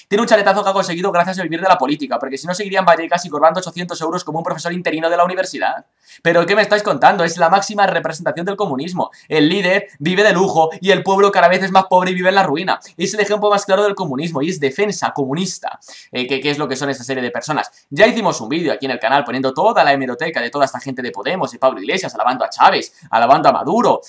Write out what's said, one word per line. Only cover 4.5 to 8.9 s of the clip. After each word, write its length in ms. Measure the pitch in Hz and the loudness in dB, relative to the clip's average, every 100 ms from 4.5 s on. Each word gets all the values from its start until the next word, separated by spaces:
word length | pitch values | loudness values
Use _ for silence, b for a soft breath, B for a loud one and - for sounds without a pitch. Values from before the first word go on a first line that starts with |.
| 165 170 | -6 -6
interino 360 | 180 175 156 165 | -4 -4 -2 0
de 80 | 175 | 2
la 60 | |
universidad. 640 | 180 190 180 123 98 160 - _ b b | 2 0 -4 -4 -4 -6 -12 _ b b
¿Pero 240 | 165 170 170 | 0 2 2
qué 100 | 208 | 2
me 60 | |
estáis 220 | 202 208 | 2 2
contando? 400 | 208 147 156 196 | 0 2 4 4
Es 140 | 165 170 | -2 2
la 120 | 165 | 2
máxima 380 | 190 196 208 190 | 2 0 0 0
representación 580 | 165 156 156 175 156 180 | 0 -4 -6 -6 -4 -6
del 120 | 196 | -4
comunismo. 540 | 196 131 165 | -4 -4 -6